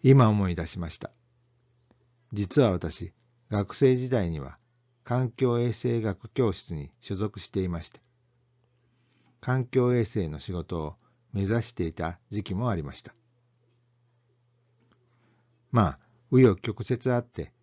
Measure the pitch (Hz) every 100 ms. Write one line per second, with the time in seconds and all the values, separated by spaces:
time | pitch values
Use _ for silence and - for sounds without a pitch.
0 | 135 135 110 107 95 87 80 - 82 -
1 | - _ _ _ _ _ _ _ _ _
2 | _ _ _ 107 98 - 120 90 87 -
3 | 92 _ _ _ _ 104 98 - 135 127
4 | 127 123 87 78 65 - _ _ _ _
5 | - 120 127 - 127 120 120 107 123 117
6 | 107 92 113 - 117 90 - 76 69 _
7 | - 98 104 101 - 101 92 85 - -
8 | _ _ _ _ _ _ _ _ _ _
9 | _ _ _ _ - 131 123 135 123 123
10 | 110 110 82 76 - 87 80 85 76 -
11 | _ _ _ 101 98 117 113 - 82 82
12 | 82 87 _ 104 - 92 123 90 71 64
13 | - _ _ _ _ _ _ _ _ _
14 | _ _ _ _ _ _ _ _ _ _
15 | _ _ _ _ _ _ _ 120 90 -
16 | _ _ _ 131 123 90 - 104 110 120
17 | 131 123 120 - 78 _